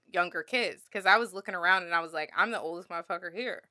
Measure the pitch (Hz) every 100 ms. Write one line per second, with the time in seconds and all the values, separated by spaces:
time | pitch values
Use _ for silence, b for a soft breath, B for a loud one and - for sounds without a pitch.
0 | _ 180 175 165 156 151 196 - - 208
1 | 185 214 226 185 202 185 170 190 175 170
2 | 165 160 151 - 214 226 160 175 185 170
3 | 170 175 180 175 247 180 _